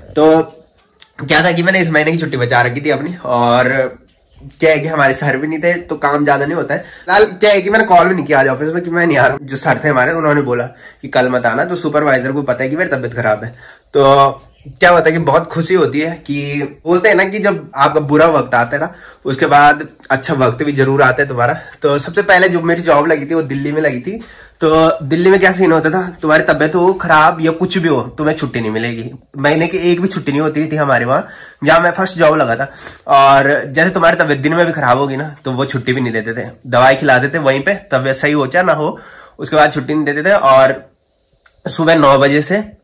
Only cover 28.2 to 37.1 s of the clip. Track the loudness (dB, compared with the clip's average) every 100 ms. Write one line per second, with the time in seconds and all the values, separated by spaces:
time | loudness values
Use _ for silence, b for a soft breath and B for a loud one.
28.2 | -4 -4 -6 -6 -6 -6 -6 -8 -12 -16
29.2 | _ -4 -2 0 -2 -2 0 0 -2 -4
30.2 | -4 -2 -2 -4 -4 -2 0 0 0 -2
31.2 | B B B _ 2 2 2 0 -4 2
32.2 | 2 2 0 -4 -6 B B B 0 4
33.2 | 6 6 4 0 -2 -2 0 2 2 2
34.2 | 0 -2 0 0 0 0 0 0 0 -6
35.2 | -10 -10 -8 -6 -4 -4 -4 -4 -4 -4
36.2 | -6 -8 -10 -14 -2 2 4 4 2